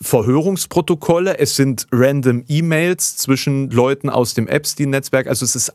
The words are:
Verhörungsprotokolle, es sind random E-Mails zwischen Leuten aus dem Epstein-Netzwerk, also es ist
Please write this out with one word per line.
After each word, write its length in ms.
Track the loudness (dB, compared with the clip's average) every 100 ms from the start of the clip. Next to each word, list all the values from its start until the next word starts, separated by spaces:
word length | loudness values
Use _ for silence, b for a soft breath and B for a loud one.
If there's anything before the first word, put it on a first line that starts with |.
Verhörungsprotokolle, 1400 | 0 0 2 2 2 -2 -2 -2 0 0 2 2 2 0
es 160 | 0 0
sind 320 | 0 -2 -2
random 540 | 2 2 2 0 0 0
E-Mails 680 | -2 0 0 0 -2 -4 -4
zwischen 540 | -2 0 0 -2 0
Leuten 400 | 2 2 2 -2
aus 240 | -2 -2
dem 160 | -2 -2
Epstein-Netzwerk, 800 | -2 -2 -4 -2 -2 0 -2 0
also 180 | -2 -2
es 100 | -2
ist 180 | -4